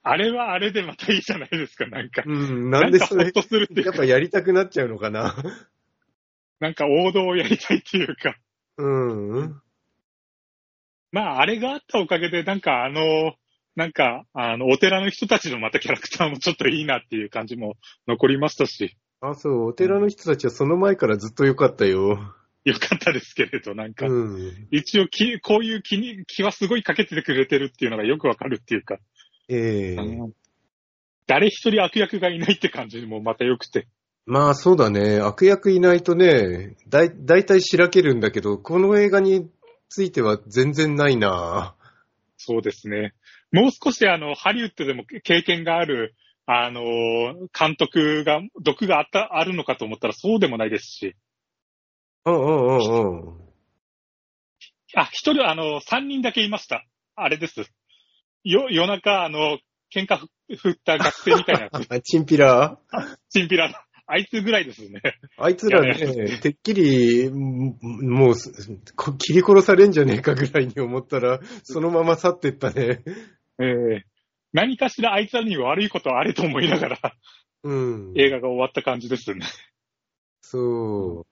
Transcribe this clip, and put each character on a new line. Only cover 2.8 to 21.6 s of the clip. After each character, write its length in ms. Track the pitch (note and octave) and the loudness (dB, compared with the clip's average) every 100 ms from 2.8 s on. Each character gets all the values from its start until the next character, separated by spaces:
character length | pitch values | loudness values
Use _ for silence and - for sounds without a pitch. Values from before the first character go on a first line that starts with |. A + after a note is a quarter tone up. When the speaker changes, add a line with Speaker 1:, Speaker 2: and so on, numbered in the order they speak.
| F3 | 4
Speaker 2:
ん 40 | |
で 80 | F3+ | 4
そ 160 | F3+ F#3+ | 4 2
れ、 100 | F3 | 2
Speaker 1:
な 40 | |
ん 20 | |
か 100 | G3+ | 0
ほ 0 | |
っ 20 | |
と 60 | - | 0
す 100 | A3 | -2
る 60 | G3+ | 0
っ 20 | |
て 60 | D#3 | -2
い 80 | |
う 0 | |
か。 80 | E3 | -2
Speaker 2:
や 40 | E3+ | 0
っ 20 | |
ぱ 80 | C3+ | 2
や 140 | B2+ | 4
り 100 | E3+ | 2
た 140 | G3+ | -2
く 80 | F3 | 2
な 120 | F#3 | 2
っ 60 | F#3 | 2
ち 120 | F3 | -2
ゃ 40 | B2 | -4
う 40 | |
の 80 | G#2+ | -4
か 120 | G#2+ | -6
な。 260 | G#2+ A2 - D#3 - _ _ _ _ _ _ _ _ _ _ | -4 -6 -6 -12 -12 _ _ _ _ _ _ _ _ _ _
Speaker 1:
な 120 | D#3 | -8
ん 20 | |
か 120 | D#3+ C#3+ | -2 2
王 240 | C#3+ F#3 | 4 4
道 140 | F#3+ F#3 | 2 0
を 100 | F3+ | 0
や 120 | D#3+ | 0
り 100 | - | -2
た 160 | - | 0
い 40 | - | -2
っ 40 | |
て 160 | - F#3+ | 0 -4
い 60 | |
う 120 | E3+ - | -4 -4
か。 200 | C#3+ - _ _ _ - | -6 -8 _ _ _ -6
Speaker 2:
う 680 | C#3 C3+ B2 G#2+ G2+ A#2 D#3 | -2 0 -2 -4 -6 -6 -8
ん。 160 | C#3+ _ _ _ _ _ _ _ _ _ _ _ _ _ _ _ | -14 _ _ _ _ _ _ _ _ _ _ _ _ _ _ _
Speaker 1:
ま 220 | F#3+ G3+ | -6 -4
あ、 80 | C3 | 0
あ 40 | D#3+ | 0
れ 140 | A3 | 0
が 120 | B3+ | -4
あ 40 | C#4+ | -8
っ 20 | _ | _
た 120 | A3+ | -4
お 80 | E3+ | -2
か 100 | F3 | -2
げ 100 | E3+ | -2
で、 140 | E3+ | -4
な 120 | E3+ G3 | -4 -4
ん 40 | |
か 240 | - B2+ | -2 -2
あ 80 | B2+ | -2
の、 440 | D3 D#3+ D#3 D#3+ - _ _ _ - | -2 0 0 0 -6 _ _ _ -8
な 120 | E3 | -6
ん 40 | |
か、 340 | - B2+ B2 - | 0 0 0 -12
あ 240 | C3+ A#2+ A2+ | -8 -6 -2
の、 100 | C3 | 0
お 100 | C3+ | 2
寺 220 | F#3 F#3+ | 2 0
の 80 | G3 | -4
人 180 | - A3 | -6 -2
た 120 | G#3+ | -2
ち 100 | E3 | -2
の 80 | B2 | -6
ま 120 | A2 | -4
た 80 | - | -4
キ 80 | - | -4
ャ 40 | |
ラ 60 | B2 | -6
ク 100 | - | -6
タ 160 | - D#3+ | -4 -4
ー 40 | |
も 80 | C#3 | -2
ち 100 | F3+ | -6
ょ 40 | |
っ 20 | D#3+ | -2
と 120 | C3 | -2
い 140 | D3+ | -2
い 40 | D3+ | -4
な 120 | B2 | -6
っ 100 | _ | _
て 80 | A2+ | -8
い 100 | G#2 | -8
う 40 | |
感 160 | A2+ A2+ | -10 -10
じ 100 | A#2+ | -10
も 200 | G#2+ G#2 - _ - | -10 -12 -20 _ -6
残 200 | A#2 C3 | 0 2
り 100 | C#3 | 2
ま 120 | D3 | -2
し 60 | - | -2
た 100 | C3 | -4
し。 320 | - G2 _ _ _ | -4 -10 _ _ _
Speaker 2:
あ、 140 | C3+ D3 | -10 -6
そ 140 | D#3 | -2
う、 160 | B2 A#2 | -2 -2
お 60 | |
寺 260 | A#2+ F#3 G3 | -2 0 2
の 100 | G#3 | 0
人 160 | G3+ E3+ | -2 -4
た 100 | C#3+ | -2
ち 100 | B2 | -2
は 60 | |
そ 140 | - C#3+ | -2 0
の 100 | F3 | 2
前 200 | G3 F#3+ | 2 2
か 120 | A#2+ | 0
ら 100 | G#2+ | 0
ず 120 | A2 | -4
っ 20 | |
と 120 | - C#3 | 0 2
良 100 | |
か 120 | C3 | 4